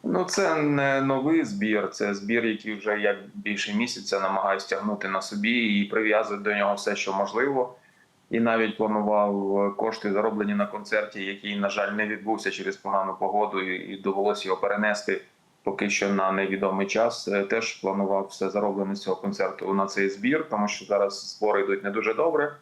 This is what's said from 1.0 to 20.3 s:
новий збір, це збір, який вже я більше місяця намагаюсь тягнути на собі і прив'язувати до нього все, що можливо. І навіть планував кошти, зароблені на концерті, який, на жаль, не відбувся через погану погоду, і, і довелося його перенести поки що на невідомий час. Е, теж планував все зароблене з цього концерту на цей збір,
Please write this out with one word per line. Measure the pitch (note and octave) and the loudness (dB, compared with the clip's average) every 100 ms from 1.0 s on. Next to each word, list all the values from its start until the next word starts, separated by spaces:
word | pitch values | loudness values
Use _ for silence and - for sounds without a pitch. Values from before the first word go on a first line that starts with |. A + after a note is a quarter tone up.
новий | C3+ C3+ C#3 E3 B2+ | 2 2 4 2 2
збір, | G2+ G#2+ G#2+ F#2+ | 0 2 2 0
це | - G#2 | -2 -2
збір, | G2 G2+ A#2+ A2+ | -2 0 0 2
який | G#2+ A2 G#2 | -2 -6 -6
вже | G#2+ G#2 | -2 0
я | G#2 G2 G2 | 2 0 -6
більше | G2+ G2+ G2+ - | -8 -6 -4 -2
місяця | G#2 A#2+ - G2+ G2 | 0 0 -4 -2 0
намагаюсь | F#2+ F#2+ G2 G2 - | 0 0 0 0 -2
тягнути | F#2+ G#2 G2+ F#2+ | -2 -2 -4 -2
на | F#2+ | -4
собі | - G#2+ G#2+ A#2+ A2+ G2+ | -4 -2 0 2 2 2
і | G2+ | 2
прив'язувати | A2 G#2+ G#2+ G#2+ G2+ | 0 4 2 2 -2
до | G#2 | -2
нього | G#2 G2+ G2+ | 2 2 0
все, | - G#2 | -2 -2
що | G2 | -2
можливо. | G2 G2+ A2+ C#3 C3+ B2 - - _ _ _ _ | 0 0 0 0 2 -2 -4 -20 _ _ _ _
І | A2+ | 2
навіть | A#2 A2+ A2 G#2+ | 4 4 2 2
планував | A2 G#2+ G#2 G#2 G#2 G2+ G2 G2 G2+ G2 | 2 2 4 4 4 2 2 2 2 0
кошти, | A2 A2 G#2 | -2 -2 0
зароблені | G2 A2 G#2+ G2+ G2+ | 2 2 0 0 0
на | G#2 | -2
концерті, | G#2+ G#2 G#2+ G#2+ G#2+ F#2+ | -4 -2 -2 -2 -8 -8
який, | G2+ G#2 G2+ | -8 -6 -2
на | G2+ | -2
жаль, | G#2 G2+ | 0 -2
не | G#2 G#2+ | -2 -2
відбувся | G#2 G2+ G#2+ G#2 | -2 -2 -2 -2
через | G2 F#2+ G2 | -4 -6 -6
погану | G2 G2 F#2+ F#2+ | -2 -2 -2 -4
погоду, | G2 G#2 G#2 F#2+ | -2 0 0 -2
і, | F#2+ F#2 F2 | -4 -6 -8
і | G2 | -4
довелося | G2 G2 G2+ G#2 F#2+ | -2 0 0 0 -2
його | F#2 | 0
перенести | G2+ G2+ G#2+ G#2 - F#2+ - _ _ _ | 2 2 2 0 -2 -4 -4 _ _ _
поки | - G2 G#2 | -6 -2 0
що | - G2+ | 2 2
на | G2 F#2+ | 2 2
невідомий | F#2+ F#2+ F#2+ G2 F#2+ G2 | 2 0 0 0 0 0
час. | A2 A#2 A#2+ - | 2 2 0 -2
Е, | G2+ | 0
теж | G2 A2+ A2 - | 2 0 -2 -4
планував | G2 G2 G2 G2 F#2+ | -2 0 2 0 -2
все | - F#2+ | -4 -2
зароблене | G2+ G#2 G2 G2 G2+ | 0 0 0 -2 -4
з | |
цього | F#2+ F#2 | -4 -2
концерту | G2 G2 F#2+ - F#2 | -4 -2 -2 -2 -2
на | G2 G2 | 0 0
цей | G2+ G2 | 0 0
збір, | G2 A#2 | 0 0